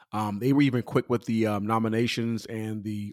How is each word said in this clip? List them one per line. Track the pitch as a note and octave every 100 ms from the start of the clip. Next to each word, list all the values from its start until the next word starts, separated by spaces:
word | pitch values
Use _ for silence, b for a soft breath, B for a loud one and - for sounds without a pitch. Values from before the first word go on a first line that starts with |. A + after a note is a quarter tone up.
| b
Um, | B2 G#2+ G2+
they | B2+
were | C#3
even | C#3+ A#2+
quick | - C3 -
with | A#2+ -
the, | A2+ A2
um, | G#2 G#2
nominations | A2+ A2+ A2 A#2+ - A#2 A2+ -
and | A2 A2 G#2+
the | G#2 G#2 G#2